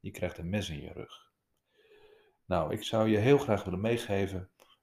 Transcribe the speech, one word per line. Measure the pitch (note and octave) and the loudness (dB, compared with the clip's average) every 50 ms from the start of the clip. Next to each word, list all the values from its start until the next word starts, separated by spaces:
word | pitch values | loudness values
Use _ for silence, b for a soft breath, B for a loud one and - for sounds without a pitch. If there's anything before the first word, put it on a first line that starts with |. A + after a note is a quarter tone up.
Je | - G2 | -14 -14
krijgt | - - F#2 F2 - - | -10 -6 -6 -6 -6 -6
een | E2+ E2+ | -6 -4
mes | G2+ G#2+ F2+ - | -2 -2 -2 -4
in | D#2 C#2+ | -8 -10
je | D2+ D#2 | -10 -12
rug. | D#2 - - - - - _ _ _ _ _ _ _ _ b b b b b b b b b b b b b b b b b | -12 -12 -14 -14 -16 -20 _ _ _ _ _ _ _ _ b b b b b b b b b b b b b b b b b
Nou, | - F#2 E2+ D#2 D2+ | -2 0 0 0 -2
ik | - A2 | -4 -6
zou | - - - A2 A2 A2 | -4 -2 2 2 4 4
je | G#2+ G#2 | 4 6
heel | A2 C3 C#3+ C#3 | 6 6 6 6
graag | - - G#2 F#2+ - | 6 4 0 0 0
willen | F#2+ F2+ F#2 | -2 -4 -2
meegeven, | G#2 A2+ A#2 A2+ - - G2+ G2 G2 F#2 F#2+ F2+ F#2 - _ _ b b b b | 0 0 0 0 -2 -2 -2 0 0 -2 -4 -6 -10 -12 _ _ b b b b